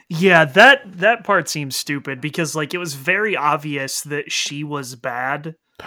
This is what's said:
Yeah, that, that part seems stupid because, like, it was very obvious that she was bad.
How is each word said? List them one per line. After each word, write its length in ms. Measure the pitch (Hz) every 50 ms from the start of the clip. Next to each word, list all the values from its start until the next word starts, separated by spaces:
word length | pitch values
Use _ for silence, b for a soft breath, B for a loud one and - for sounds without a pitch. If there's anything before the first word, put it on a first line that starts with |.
| b b
Yeah, 360 | 170 156 190 190 175 165 160
that, 380 | 139 131 196 233 277 269 269 - 196 180 170
that 260 | 185 220 240 233 -
part 240 | - 202 180 156 -
seems 280 | - 151 143 131 127
stupid 440 | - - - 143 139 - 139 135 127
because, 360 | 139 147 - 175 165 143 156
like, 180 | 156 151 - 175
it 40 | 180
was 160 | 180 160 139
very 420 | 139 131 170 185 202 214 214 180
obvious 640 | 135 143 151 151 151 151 151 143 139 135 131 - -
that 300 | - 143 147 151 - -
she 320 | - - - - 147 147 151
was 320 | 147 147 143 131 120 131
bad. 580 | 120 - 131 120 123 127 135 147 147 151 165 160 _ _ _ _ B B